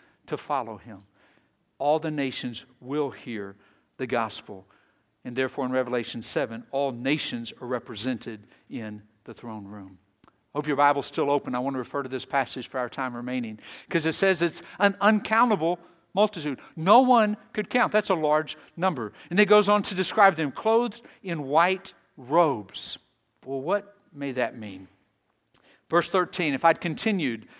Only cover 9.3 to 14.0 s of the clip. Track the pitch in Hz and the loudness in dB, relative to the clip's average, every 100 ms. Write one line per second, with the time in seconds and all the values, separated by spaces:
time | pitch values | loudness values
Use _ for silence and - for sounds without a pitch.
9.3 | 113 120 110 101 104 98 95 _ _ _ | -16 -12 -12 -12 -14 -16 -20 _ _ _
10.3 | _ _ 143 147 139 143 143 131 - 143 | _ _ -6 0 4 6 4 0 0 2
11.3 | 143 139 127 131 135 120 143 131 127 - | 2 0 -4 -4 -4 -6 -6 -6 -6 -2
12.3 | 143 127 - 117 135 123 - 127 120 123 | -2 -2 -6 -8 -6 -6 -6 -8 -6 -6
13.3 | 127 117 107 - - - 165 | -6 -6 -10 -16 -20 -4 0